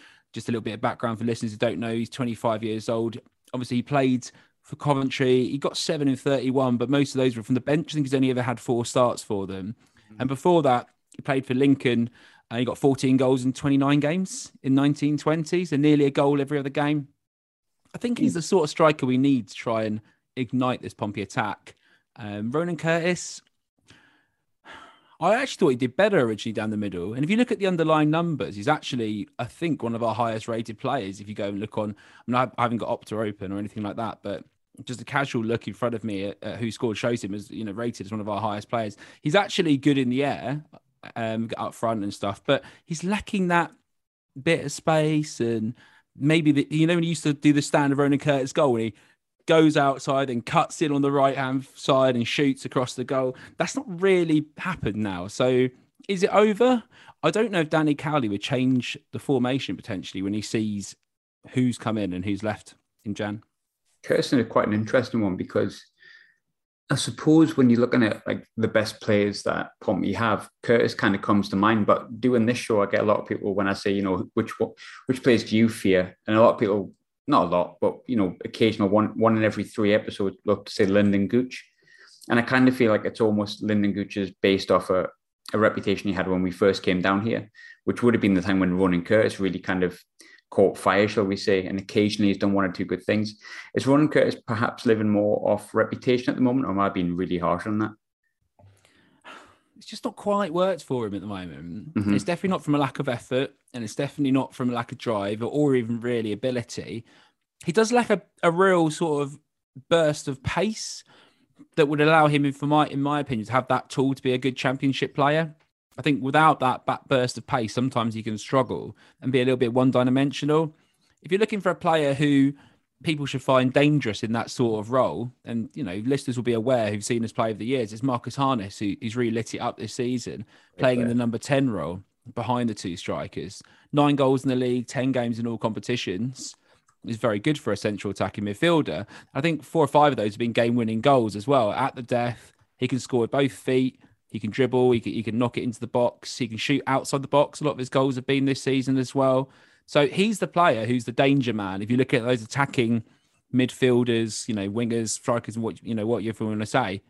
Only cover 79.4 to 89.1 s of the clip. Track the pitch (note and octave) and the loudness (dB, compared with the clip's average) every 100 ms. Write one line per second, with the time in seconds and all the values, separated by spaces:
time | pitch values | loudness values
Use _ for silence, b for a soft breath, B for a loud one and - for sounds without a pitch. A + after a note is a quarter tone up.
79.4 | G#2+ G#2 G2 - G#2 G#2+ G#2+ G#2+ G2 - | 2 0 -8 -2 2 2 0 -4 -4 -4
80.4 | - G2+ - - G2+ G2+ G2+ G2 G2 A#2+ | -2 -2 -2 0 2 4 4 2 2 0
81.4 | B2+ - - _ b b b b - A#2 | 0 -6 -18 _ b b b b -2 0
82.4 | A#2 C3 B2+ B2+ A#2 G#2 F#2 - A2 G#2+ | 2 4 4 4 4 2 -2 0 2 2
83.4 | G#2 - G#2+ G#2 G2+ G2 G2+ - F#2+ - | -2 -4 -2 0 2 -2 -4 -4 -6 0
84.4 | G2+ F#2+ - F#2 - F#2 E2+ - _ _ | 2 2 4 2 2 0 0 -8 _ _
85.4 | - G#2+ G#2+ - G#2 F#2+ G2+ F#2 F2+ F#2 | -6 2 2 2 -2 -2 -2 -2 0 0
86.4 | F#2 F2 G2+ F#2+ - F#2 F#2 G2 A2 - | -2 2 2 2 0 0 2 2 0 -4
87.4 | - B B B - G2+ A#2+ A2+ G#2 F#2+ | -6 B B B -4 2 2 4 4 2
88.4 | F2+ F#2+ F2+ F2+ F#2 F2+ E2+ | 2 0 2 2 2 2 2